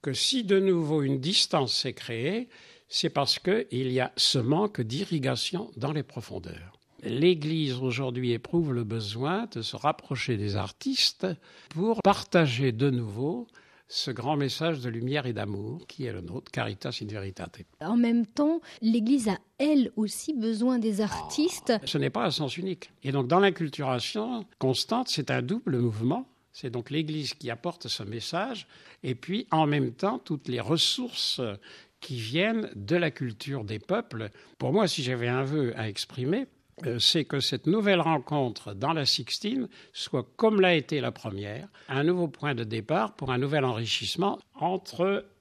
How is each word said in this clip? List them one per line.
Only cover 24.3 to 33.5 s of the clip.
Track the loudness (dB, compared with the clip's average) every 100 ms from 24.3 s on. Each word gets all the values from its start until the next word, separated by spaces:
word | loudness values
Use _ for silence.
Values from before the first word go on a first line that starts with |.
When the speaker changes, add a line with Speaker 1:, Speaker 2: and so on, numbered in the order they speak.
| -6 -8 _
Speaker 1:
constante, | 2 2 0 0 0
c'est | -2 0
un | 0
double | 0 -2 0 2
mouvement. | 2 2 0 0 -4 _ _
C'est | -12 -8
donc | -8 -4
l'Église | -4 -2 -4 -6
qui | -6 -8
apporte | -4 -6 -8 -8
ce | -8
message, | -6 -8 -4 -4 -4 -6 -12 -20 -20 -10
et | -6
puis, | -6 -4 -4 2
en | 4 4
même | 4 0
temps, | 0 -2 -2
toutes | -4 -6 -2
les | -4
ressources | 0 2 2 0 -4 -4 -4 -2 -4 -6 -14 -20 -20 _
qui | -10 -8
viennent | -2 0 2 0 -4
de | -8 0 2
la | 2
culture | -2 -6 -6 -8